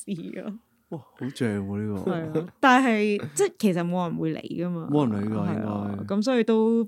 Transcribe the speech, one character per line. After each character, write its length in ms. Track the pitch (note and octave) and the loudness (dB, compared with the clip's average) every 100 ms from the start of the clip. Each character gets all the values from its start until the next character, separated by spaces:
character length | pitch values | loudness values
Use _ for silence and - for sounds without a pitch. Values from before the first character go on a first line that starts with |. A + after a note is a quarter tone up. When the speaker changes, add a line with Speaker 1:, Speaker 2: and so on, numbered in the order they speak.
| - F3 F#3 - | -8 -8 -8 -10
Speaker 1:
咯。 120 | - G#3 - _ _ | -10 -12 -16 _ _
Speaker 2:
哇， 80 | E3 - - | -14 -14 -10
好 100 | B2+ | -10
正 340 | C3+ A#2+ G2+ G2 | -2 -2 0 -2
喎 100 | G2+ | -4
呢 200 | G#2+ G2+ | -4 -4
個。 60 | C3 | -2
Speaker 1:
係 280 | F3 D#3+ D#3 | -2 -2 -4
啊， 60 | F3 - | -4 2
但 220 | C#4 B3+ | 6 6
係， 360 | C4 A3 G#3 G#3 D3+ | 6 2 2 0 -4
即 80 | - | -2
係 80 | G4 - | -2 2
其 160 | A3 | 0
實 60 | F3 | 2
冇 220 | F3 F3+ F3 | 0 -2 -2
人 80 | D#3+ | -2
會 160 | D#3+ | -4
理 300 | D#3 - - | -4 -6 -6
㗎 80 | F3 | -4
嘛。 180 | F3 D#3+ | -4 0
Speaker 2:
冇 200 | D3 C3+ | 2 2
人 100 | G#2 | 2
理 80 | G#2 | -2
㗎， 100 | G#2+ | -2
Speaker 1:
係 280 | G#2 G#2+ G#2+ | 0 -2 -2
啊， 240 | G#2 G2+ G2+ | -4 -4 -6
Speaker 2:
應 80 | - | -2
該。 80 | |
Speaker 1:
咁 80 | G3+ | -2
所 160 | G#3+ B3+ | 2 2
以 60 | |
都 400 | A3+ A3 A3 A#3 | 4 4 4 2